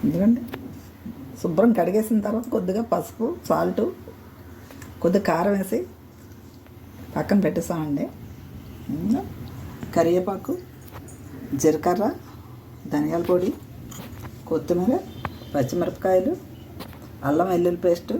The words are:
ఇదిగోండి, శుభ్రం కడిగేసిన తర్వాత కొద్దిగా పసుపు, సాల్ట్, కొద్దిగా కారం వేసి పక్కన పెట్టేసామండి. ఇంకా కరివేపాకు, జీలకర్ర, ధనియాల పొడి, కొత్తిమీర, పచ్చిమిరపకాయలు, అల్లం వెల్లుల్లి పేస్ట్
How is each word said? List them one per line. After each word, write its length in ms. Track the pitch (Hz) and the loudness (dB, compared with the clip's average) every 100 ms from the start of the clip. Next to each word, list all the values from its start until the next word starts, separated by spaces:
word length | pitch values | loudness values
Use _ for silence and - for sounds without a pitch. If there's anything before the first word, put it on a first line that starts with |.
| 143 | 2
ఇదిగోండి, 360 | 160 202 240 - - - - - - - - - - | 4 6 4 2 -10 -10 -14 -16 -14 -14 -12 -14 -6
శుభ్రం 300 | - 160 233 220 | -2 6 6 6
కడిగేసిన 440 | 170 202 220 220 208 | 4 4 4 2 2
తర్వాత 200 | 226 240 | 0 0
కొద్దిగా 280 | 226 180 190 - | -2 0 0 2
పసుపు, 340 | - 156 - 226 349 - | 0 0 -4 -4 -4 0
సాల్ట్, 340 | 160 175 180 233 - - - - - - - - - - - | 2 2 2 0 -2 -14 -16 -18 -18 -18 -18 -18 -16 -16 0
కొద్దిగా 220 | 170 190 202 | 4 4 4
కారం 240 | 165 196 202 | 4 4 2
వేసి 220 | 185 226 370 - - - - - - - - - - - - - | 2 -2 -2 -10 -20 -20 -20 -20 -20 -20 -20 -20 -18 -16 -8 -4
పక్కన 220 | - 202 160 | 4 4 4
పెట్టేసామండి. 600 | 170 165 170 156 143 - - - - - - - - - | 2 -2 -2 0 -2 -2 -6 -16 -16 -14 -14 -14 -14 -8
ఇంకా 260 | 151 185 277 392 - - - - - - - | -4 0 0 0 -10 -12 -12 -12 -12 -2 2
కరివేపాకు, 580 | 165 175 185 196 - 359 - - - - - - - - - 139 | 4 4 2 -4 -4 -6 -6 -18 -18 -16 -16 -16 -16 -14 -6 2
జీలకర్ర, 440 | 160 156 180 180 214 349 - - - - - - - | 4 4 2 2 2 0 -12 -16 -16 -18 -18 -16 -4
ధనియాల 280 | 151 151 165 170 | 0 2 0 2
పొడి, 200 | 180 185 - - - - - - - - - - | 4 2 -2 -8 -16 -14 -12 -12 -12 -12 -14 -2
కొత్తిమీర, 460 | 160 - 175 185 311 - - - - - 143 | -2 2 2 4 2 0 -10 -10 -10 -4 0
పచ్చిమిరపకాయలు, 760 | 131 175 175 - 190 185 185 359 - - - - - - - - 135 | 0 2 -2 0 4 4 4 -2 -6 -16 -16 -14 -14 -14 -16 -6 0
అల్లం 200 | 151 180 | 4 4
వెల్లుల్లి 300 | 180 175 175 | 4 2 4
పేస్ట్ 300 | 185 170 - | 2 2 0